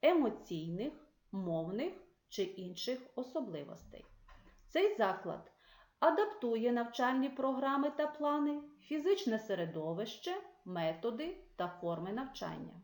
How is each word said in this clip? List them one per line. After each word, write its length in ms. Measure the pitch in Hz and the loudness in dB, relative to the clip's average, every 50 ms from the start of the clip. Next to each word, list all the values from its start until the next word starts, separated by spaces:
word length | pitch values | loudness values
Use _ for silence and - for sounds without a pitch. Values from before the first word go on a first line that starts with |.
| - | 8
емоційних, 880 | 302 359 330 277 226 214 - - - 185 160 156 170 170 180 220 294 302 - - _ _ _ _ _ - | 8 8 8 6 4 2 -2 -8 -6 -4 -4 -2 -4 -4 -2 -4 -4 -6 -8 -20 _ _ _ _ _ -8
мовних 600 | 196 190 175 165 165 165 165 190 214 285 370 370 - - - _ _ _ _ | -6 -2 -2 0 0 -2 -2 -2 -2 -2 -2 -4 -6 -16 -20 _ _ _ _
чи 140 | - - 196 | -4 -4 -4
інших 560 | 180 - - 185 180 180 175 - 247 254 254 - - - | -4 -4 -8 -10 -10 -8 -6 -4 -4 -4 -4 -6 -12 -8
особливостей. 880 | - 254 - - 330 269 208 170 147 143 - - - - - - - - - - - - - - - - - - - - - | -8 -8 -6 -4 -6 -6 -4 -6 -8 -8 -10 -12 -16 -16 -18 -18 -18 -20 -20 -20 -20 -20 -20 -20 -20 -20 -20 -20 -20 -20 -2
Цей 280 | - 320 381 415 415 | 0 2 4 4 4
заклад 560 | - 220 190 190 - - 175 156 - - - - _ _ - - - - _ _ _ | 4 2 2 2 0 -4 -6 -6 -6 -8 -16 -20 _ _ -20 -20 -20 -20 _ _ _
адаптує 720 | - 320 311 359 415 415 - - - 240 226 226 226 240 240 | 4 4 6 6 2 2 0 -2 0 0 2 2 4 2 2
навчальні 560 | 240 233 233 - - 247 247 254 262 262 277 | 2 0 -2 0 2 2 4 4 4 2 0
програми 640 | 262 - 262 269 269 254 269 269 277 277 277 294 294 | 0 0 0 0 0 2 0 2 2 2 2 0 0
та 100 | - 302 | 0 -2
плани, 540 | 294 - - 294 294 294 294 294 294 294 - - - - - | -2 -2 0 0 2 2 4 4 2 2 0 -4 -10 -18 -20
фізичне 580 | - - 294 311 294 359 403 381 - 247 220 220 | -6 -4 -2 0 4 4 4 6 6 2 2 2
середовище, 920 | 220 - 202 175 170 165 160 160 156 160 170 170 214 - - - - 349 359 392 403 - - _ _ | 2 0 0 0 0 -2 -2 -4 -2 -2 -2 -2 -2 -4 -6 -8 -4 -4 -4 -4 -6 -12 -20 _ _
методи 720 | 185 180 175 165 160 165 165 - 233 233 226 311 339 370 - - - - | -8 -4 0 0 0 0 0 -2 -4 -2 -2 -6 -6 -8 -10 -14 -20 -6
та 120 | - 180 180 - - | -4 -4 -4 -4 -4
форми 320 | - 170 170 160 170 190 208 | -4 -2 -2 -2 -4 -4 -4
навчання 680 | 240 269 269 - - - 165 165 156 - - - - | -6 -6 -8 -8 -8 -8 -6 -6 -8 -10 -12 -14 -18